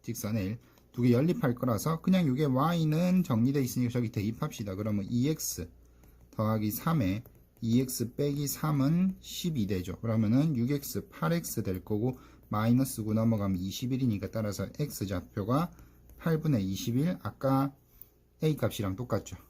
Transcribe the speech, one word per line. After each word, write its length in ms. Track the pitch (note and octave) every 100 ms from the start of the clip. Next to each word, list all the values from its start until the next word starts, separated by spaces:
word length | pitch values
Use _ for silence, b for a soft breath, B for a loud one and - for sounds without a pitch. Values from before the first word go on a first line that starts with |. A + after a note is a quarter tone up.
직선 340 | - A2 G#2 A2
L 220 | F#2 A#2 b b b
두 100 | -
개 100 | A#2+
연립할 420 | A#2 D#3+ D3 C3+
거라서 480 | A#2+ B2+ G#2 D3+ D#3+
그냥 240 | - F#3 D#3+
요게 180 | B2+
Y는 800 | D3 B2+ C#3+ E3+ D#3 D#3 F3+ F#3
정리돼 380 | E3+ A#2 B2 C#3+
있으니까 280 | B2 B2+ B2
저기 220 | B2 A#2
대입합시다. 640 | A2 G2+ A2 D3+ - G2+
그러면 320 | F#2+ G#2+ G2+ G2
이 200 | A#2+ C#3
엑스 400 | D#3 - - E2 - b b b b b
더하기 380 | - G#2+ A2 G#2+
삼에 520 | - E3 E3 F#2+ G2+ - - _ _
이 180 | A2+ A#2+
엑스 340 | B2+ - A2+
빼기 320 | - C#3+ C#3+ C#3+
삼은 720 | - D#3 D3 C3+ E3+ F#3+ F#3
십이 460 | - - F3+ D3 G2
되죠. 300 | F#2+ F#2 -
그러면은 540 | A#2 A2 G#2+ B2 D#3+
육 160 | B2+ A#2+
엑스 380 | C#3+ - G2+ -
팔 240 | - E3
엑스 300 | E3+ E3 -
될 200 | G2 F#2
거고, 340 | - G#2+ A#2+ B B B -
마이너스 540 | G#2+ A2+ B2 C3 -
구 120 | G#2+
넘어가면 440 | A2 A2+ A2+ G2+ F#2
이십일이니까 720 | F#2+ - B2 C3 C3 G2+ G2
따라서 380 | A2+ G#2 F#2 F#2+ -
X 280 | D3 - G2
좌표가 680 | F#2 - - G2 C3+ F3 B B B B -
팔분의 460 | E3+ D#3+ D#3 B2+
이십일, 540 | F#2+ G2 - A#2+ E3 F#3
아까 520 | G#2 - C3+ C3+ C#3 - B B B B _ _
A 140 | D#3+ D3
값이랑 380 | A2 - G2
똑같죠. 420 | F#2+ A#2+ G#2 - - -